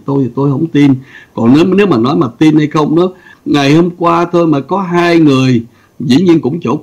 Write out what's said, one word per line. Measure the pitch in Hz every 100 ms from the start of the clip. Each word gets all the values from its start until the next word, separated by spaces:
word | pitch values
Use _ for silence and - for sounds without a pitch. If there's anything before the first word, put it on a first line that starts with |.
| -
tôi | 139
thì | 123 135
tôi | 143
không | 135 160
tin. | 143 143 131 - - -
Còn | - 117 143
nếu, | 185
nếu | 190 202
mà | 123
nói | 120 175
mà | 135
tin | - 156 156
hay | 147
không | 160 147 160
đó, | 180 180 - - -
ngày | 147 139
hôm | 156 175 170
qua | 170 170 175
thôi | 175 170
mà | 139
có | 131 190
hai | 180 175 175 170
người, | 151 131 131 120 117 _ _ -
dĩ | 139 135
nhiên | 185 165
cũng | 127 170
chỗ | 120 151